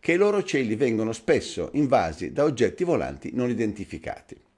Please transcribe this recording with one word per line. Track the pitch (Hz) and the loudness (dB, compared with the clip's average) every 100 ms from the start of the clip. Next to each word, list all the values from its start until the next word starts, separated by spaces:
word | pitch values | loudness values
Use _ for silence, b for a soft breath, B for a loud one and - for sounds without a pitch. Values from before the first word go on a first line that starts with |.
che | - | 2
i | 175 | 4
loro | 202 208 | 4 2
cieli | 185 147 120 | 0 -2 0
vengono | 107 127 110 110 | 0 2 2 0
spesso | 113 - 139 - - 82 | -4 2 2 2 -6 -4
invasi | 143 143 123 82 80 90 | 0 4 4 2 -4 -6
da | - | 0
oggetti | 147 131 110 - | 0 2 0 2
volanti | 175 139 67 69 - | 0 0 -2 -6 -8
non | 120 123 | -4 -2
identificati. | 113 113 98 92 - - - - - _ | 0 -2 -4 -10 -10 -10 -12 -14 -20 _